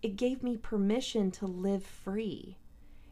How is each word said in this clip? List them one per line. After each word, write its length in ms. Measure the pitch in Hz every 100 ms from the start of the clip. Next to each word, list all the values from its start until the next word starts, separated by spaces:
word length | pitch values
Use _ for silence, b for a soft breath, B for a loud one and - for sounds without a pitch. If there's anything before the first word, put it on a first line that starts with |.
It 160 | 220 196
gave 260 | 247 262
me 120 | 247 233
permission 760 | - 220 196 233 262 226 190
to 160 | 185 196
live 360 | 180 190 196
free, 760 | 196 - - 202 220 156 - - - b b b b